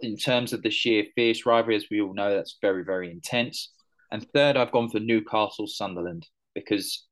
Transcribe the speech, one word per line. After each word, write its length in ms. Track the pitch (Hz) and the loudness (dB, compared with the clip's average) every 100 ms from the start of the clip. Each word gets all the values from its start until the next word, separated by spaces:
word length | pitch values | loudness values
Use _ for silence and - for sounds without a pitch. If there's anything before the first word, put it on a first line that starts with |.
in 140 | 120 107 | -8 -4
terms 360 | - 123 120 | 0 0 0
of 100 | 110 | -2
the 80 | 113 | -2
sheer 340 | 101 120 110 104 | 0 2 2 2
fierce 320 | - 117 117 120 | 2 2 2 4
rivalry, 300 | 117 113 107 | 4 4 0
as 100 | - | 0
we 100 | 104 | -2
all 140 | 98 | -2
know, 200 | 98 101 | -2 0
that's 240 | 98 - - | 0 -2 -2
very, 240 | 101 95 | 0 0
very 260 | 87 92 90 | -2 -4 -6
intense. 640 | 85 - 120 120 - - _ _ _ _ | -10 -4 -2 -2 -6 -12 _ _ _ _
And 160 | 107 - | -10 -2
third, 240 | 143 143 135 | 4 4 4
I've 160 | 120 | 2
gone 180 | 127 117 | 2 0
for 80 | 107 | -2
Newcastle, 680 | 110 113 107 110 104 - 104 | 2 0 2 0 0 -2 -8
Sunderland, 600 | - 101 87 87 85 - _ _ | -6 -6 -6 -6 -8 -14 _ _
because 520 | - - 104 92 - - | -12 -2 -2 -2 -10 -6